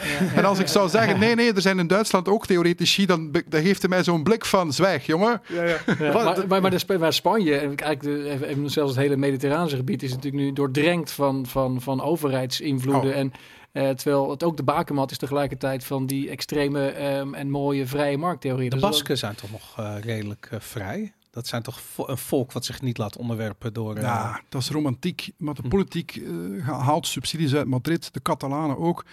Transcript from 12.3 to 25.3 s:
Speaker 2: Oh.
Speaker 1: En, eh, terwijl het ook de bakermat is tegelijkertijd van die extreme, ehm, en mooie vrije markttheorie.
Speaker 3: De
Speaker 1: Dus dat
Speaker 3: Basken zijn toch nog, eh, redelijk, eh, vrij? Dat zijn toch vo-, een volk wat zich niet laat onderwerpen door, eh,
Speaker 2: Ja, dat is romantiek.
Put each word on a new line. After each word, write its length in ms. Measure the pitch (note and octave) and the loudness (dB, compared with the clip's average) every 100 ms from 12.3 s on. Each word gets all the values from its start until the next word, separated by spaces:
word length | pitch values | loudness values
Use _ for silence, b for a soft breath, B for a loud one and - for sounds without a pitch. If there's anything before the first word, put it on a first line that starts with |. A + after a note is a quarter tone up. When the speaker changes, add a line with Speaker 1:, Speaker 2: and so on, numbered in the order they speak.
| C3 B2+ - D#3+ C3+ B2+ C#3 C3+ | -2 -2 -4 -2 -2 2 2 2
Speaker 2:
Oh. 60 | C#3 | 0
Speaker 1:
En, 140 | C3+ B B B B | -2 B B B B
eh, 180 | - C3+ | -2 -2
terwijl 400 | C3+ - C#3+ C#3 | 0 0 2 0
het 140 | C#3 | 0
ook 140 | E3+ D#3 | -2 0
de 60 | |
bakermat 480 | C#3 D3+ E3+ C#3+ C3+ | 0 0 0 -2 -2
is 60 | - | -4
tegelijkertijd 680 | C3+ C#3 C#3+ C3+ C#3 C3+ | -4 -2 -2 -2 -4 -4
van 220 | B2+ C3+ C3 | -4 -4 -2
die 240 | C#3 C#3 | -4 -4
extreme, 580 | C3+ - D3+ C#3+ C#3+ C#3 | -8 -4 -2 0 0 -2
ehm, 460 | - C#3+ C#3 C#3 | -2 -4 -4 -4
en 160 | C#3+ C#3 | -6 -4
mooie 380 | C#3+ C#3+ C#3 C3 | -2 0 0 0
vrije 300 | C#3+ D3 C#3 | 0 0 0
markttheorie. 520 | E3+ D#3+ C#3 C3 B2+ | -2 -2 -2 -2 0
Speaker 3:
De 60 | C3 | 2
Speaker 1:
Dus 60 | |
dat 100 | G3 | 2
Speaker 3:
Basken 260 | - - C3+ | 0 -2 -4
zijn 180 | A2 G2+ | -4 -8
toch 160 | G2+ | -12
nog, 220 | G#2+ - - | -14 -14 -10
eh, 180 | G#2 G#2 | -8 -6
redelijk, 460 | A2 A2 G#2 G#2 - | -6 -6 -6 -10 -10
eh, 80 | A2 | -12
vrij? 540 | - - F#2+ D#3 G#3+ _ _ | -10 -10 -8 -8 -8 _ _
Dat 160 | - - | -12 -8
zijn 140 | A#2+ | -6
toch 200 | A2+ B2+ | -8 -12
vo-, 260 | - - - | -14 -10 -6
een 100 | C3 | -6
volk 340 | - D3+ C3+ | 0 0 0
wat 140 | - - | -6 -8
zich 160 | B2 | -6
niet 160 | C3 A#2+ | -6 -4
laat 200 | A#2 - | -6 -6
onderwerpen 560 | A#2+ A2+ A2 G2 A#2+ | -6 -4 -6 -6 -8
door, 220 | A2 G#2+ G#2+ | -6 -6 -4
eh, 60 | |
Speaker 2:
Ja, 400 | G#2+ A2+ A2 G#2+ - | -2 -2 -4 -8 -8
dat 120 | C#3 | -6
is 80 | B2 | -4
romantiek. 640 | D3 D3 B2+ F#3 - - | -2 -2 -2 -4 -6 -12